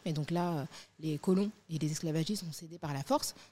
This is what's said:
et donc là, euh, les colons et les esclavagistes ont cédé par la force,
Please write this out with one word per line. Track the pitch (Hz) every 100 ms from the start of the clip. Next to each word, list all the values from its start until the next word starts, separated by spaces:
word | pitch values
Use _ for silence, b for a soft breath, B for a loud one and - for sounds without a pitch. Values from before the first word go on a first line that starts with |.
et | 180
donc | 151 143
là, | 170 175 160
euh, | 135 B B -
les | 156 147
colons | - 185 208 - -
et | 156
les | 156
esclavagistes | 156 165 156 160 208
ont | 165
cédé | 143 160 170
par | 151
la | 139
force, | - 285 - - B